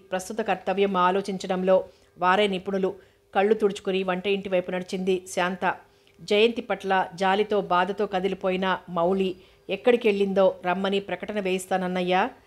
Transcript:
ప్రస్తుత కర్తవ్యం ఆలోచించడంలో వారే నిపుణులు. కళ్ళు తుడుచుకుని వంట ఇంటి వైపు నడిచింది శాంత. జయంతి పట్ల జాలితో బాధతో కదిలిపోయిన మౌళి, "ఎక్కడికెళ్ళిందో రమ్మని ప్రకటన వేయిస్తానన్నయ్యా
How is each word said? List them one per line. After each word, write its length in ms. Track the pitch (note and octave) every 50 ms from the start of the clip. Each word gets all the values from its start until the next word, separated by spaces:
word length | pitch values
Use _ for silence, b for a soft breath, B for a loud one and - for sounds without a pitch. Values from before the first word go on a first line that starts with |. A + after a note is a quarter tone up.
| - -
ప్రస్తుత 300 | F#3 F#3 F#3 - A3 A3
కర్తవ్యం 560 | G#3+ G#3 F#3 F#3 - - F#3 G3 G3+ G3 G3
ఆలోచించడంలో 880 | F3+ F3+ F3+ F#3 G3 G3 - F#3+ F#3 - F#3 F#3+ F#3 F#3 F#3+ F#3+ F#3 F#3 B B B B B B D#3
వారే 280 | F3 F3+ F#3 G#3 G#3
నిపుణులు. 480 | G3+ F#3+ F3+ F#3 G3 F#3+ F#3+ F#3 F3 - B B B B B B B -
కళ్ళు 200 | F#3+ G3 G#3 A3
తుడుచుకుని 480 | G#3+ G#3+ G3 G3 - - G3 F#3 F#3+ F#3+
వంట 240 | F#3 F3+ F3+ F#3
ఇంటి 220 | G#3 G3 G3 F#3+ G3
వైపు 220 | F#3+ F3+ F3+ -
నడిచింది 520 | F#3 F3+ F3+ - - F#3 F#3 F#3+ F#3 F3+ - -
శాంత. 440 | - F#3+ F3 F3+ F#3+ F#3 - F3 - - - b b b b b b b
జయంతి 400 | E3+ - G#3 G#3 A3 A#3 A3+ B3
పట్ల 460 | A#3 - G3 F#3+ - F#3+ F#3+ F#3+ F#3 - F3
జాలితో 460 | E3 G3 F#3+ F#3+ G#3 G#3 G#3 G#3+ G3+
బాధతో 460 | F#3+ F3 F3+ F3 F#3 F#3 G3 G3+ G#3
కదిలిపోయిన 720 | G3 - F#3 F#3 G3 F#3+ - - F#3+ F#3 F#3 F#3+ F#3+ F3+ - - -
మౌళి, 480 | F3 E3+ E3+ F3+ G3 G3 F#3+ F#3 - b b b b b b b
"ఎక్కడికెళ్ళిందో 840 | F#3 F#3+ - B3+ A#3+ A#3+ - A3 G3+ G3 G3+ G3 F#3+ G3 F#3+ F#3 F#3 - -
రమ్మని 340 | F3+ F3 F#3+ F#3+ F#3+ G3 G3
ప్రకటన 400 | G3 - F#3 F3+ - G3 G#3 G#3+
వేయిస్తానన్నయ్యా 920 | G3 F#3 F#3 F#3 F#3 - F#3+ F#3 F#3 F3+ F3+ F#3 F3+ F3+ F3+ F#3 G#3 B3+ - b b